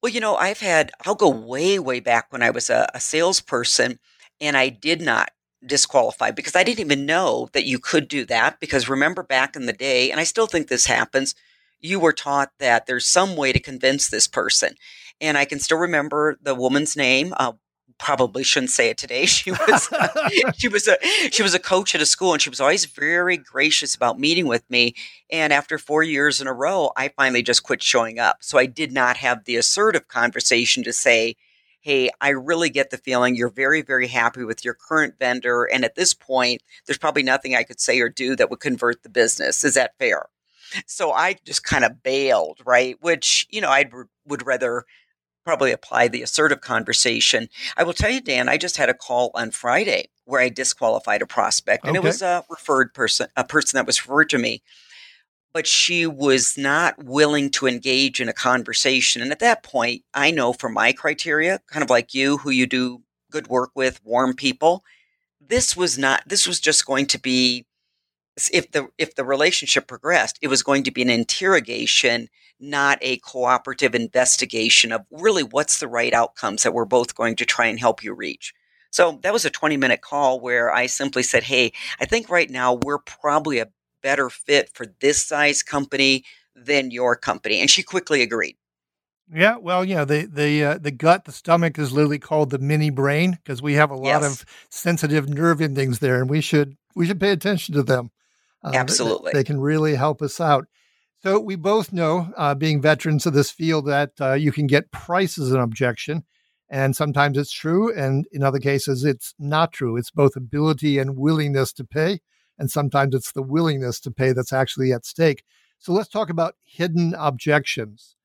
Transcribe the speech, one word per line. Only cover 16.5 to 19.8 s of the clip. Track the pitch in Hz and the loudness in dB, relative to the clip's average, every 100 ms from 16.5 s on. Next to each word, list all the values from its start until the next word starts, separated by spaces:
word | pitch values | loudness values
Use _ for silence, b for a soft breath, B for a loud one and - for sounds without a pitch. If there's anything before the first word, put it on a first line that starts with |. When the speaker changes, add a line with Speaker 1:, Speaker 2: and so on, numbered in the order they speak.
Speaker 1:
woman's | 131 127 139 147 151 | 0 2 2 0 0
name, | 131 131 165 - | 2 2 0 0
uh, | 123 113 _ _ _ _ | -2 -2 _ _ _ _
probably | - 135 123 107 | -4 0 0 0
shouldn't | 135 - 127 | 0 0 0
say | - 117 | 0 0
it | 110 | 0
today. | 135 123 131 | -6 -2 0
<laughs> | |
She | - - | 0 0
was, | 185 - - | -2 4 4